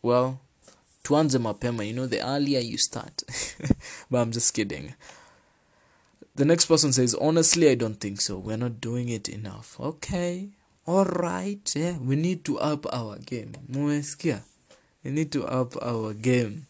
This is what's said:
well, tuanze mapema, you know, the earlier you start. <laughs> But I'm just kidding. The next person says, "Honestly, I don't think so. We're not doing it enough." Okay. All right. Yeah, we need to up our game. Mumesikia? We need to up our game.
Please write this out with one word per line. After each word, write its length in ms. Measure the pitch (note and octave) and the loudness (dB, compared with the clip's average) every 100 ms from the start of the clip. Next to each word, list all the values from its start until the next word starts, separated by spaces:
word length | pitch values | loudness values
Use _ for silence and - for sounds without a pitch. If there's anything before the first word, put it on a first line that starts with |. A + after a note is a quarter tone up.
well, 400 | A#2 B2 B2+ C3+ _ _ - _ _ _ | 4 4 2 -2 _ _ -20 _ _ _
tuanze 360 | - C#3+ D#3 C3 | 0 4 4 2
mapema, 480 | A2+ G#2 B2 A#2 G#2 | 0 -2 -4 -4 -4
you 60 | |
know, 140 | A#2 B2+ | -4 -2
the 200 | A2+ - | -2 -2
earlier 340 | C#3+ C#3 C3+ | -2 2 0
you 180 | A#2 A#2 | 0 0
start. 440 | - A#2 - - - | 0 -2 -10 -12 -8
<laughs> 800 | - - - C3 - - - - | -6 -6 -6 0 0 0 -18 -2
But 80 | B2 | 0
I'm 140 | A#2 | 2
just 220 | A#2 - | 2 2
kidding. 400 | - G2+ - D2 B2+ - - - _ _ _ _ _ _ _ _ _ - - | 2 -2 -4 -10 -14 -20 -20 -20 _ _ _ _ _ _ _ _ _ -18 0
The 80 | |
next 220 | C#3 E3 - | 4 4 6
person 260 | D#3+ D3 | 4 6
says, 220 | B2+ B2 | 4 4
"Honestly, 540 | A2+ D3 E3 D#3+ E3 D#3+ | 4 2 6 6 8 6
I 60 | |
don't 260 | B2 A2+ G#2+ | 6 0 -2
think 200 | G#2 G2+ | -6 -4
so. 180 | - F#2+ | -4 -4
We're 180 | G2 A2 | -6 -4
not 240 | B2 A2+ | -4 -4
doing 280 | A#2 B2 A#2+ | -6 -4 -4
it 200 | A2+ G#2 | -4 -6
enough." 500 | G#2 G#2 G#2 A2 - | -8 -10 -12 -16 -10
Okay. 720 | C#3+ D#3+ - F3+ F3 F3+ G3+ _ _ _ - | -8 -8 -6 -4 -2 -6 -10 _ _ _ 0
All 180 | F#3 G3 | 4 4
right. 680 | - F3 F3+ F#3+ G3+ - | 2 -2 -2 -6 -6 -4
Yeah, 220 | D3 E3+ F3 | -2 -2 -2
we 160 | B2+ | -2
need 300 | C#3+ E3 F3+ | 0 0 -2
to 140 | - B2 | -4 -2
up 260 | D3+ D3 D3+ | 0 -2 -4
our 260 | B2 A2 G2+ | -6 -6 -10
game. 360 | - B2 A2+ A#2 - | -10 -10 -10 -14 -8
Mumesikia? 720 | C3 D3 D3 C#3+ - F3 A2 - _ _ - _ _ | -4 0 -2 -4 -4 -4 -4 -8 _ _ -20 _ _
We 100 | - | -6
need 200 | C#3+ D3+ | -4 -2
to 140 | D3 G#2+ | -2 -2
up 300 | B2+ B2 - | -2 -2 -4
our 300 | A#2+ A2+ A2 | -4 -4 -4
game. 540 | G#2+ B2 B2 A2+ G#2+ C3+ | -2 2 2 2 -6 -14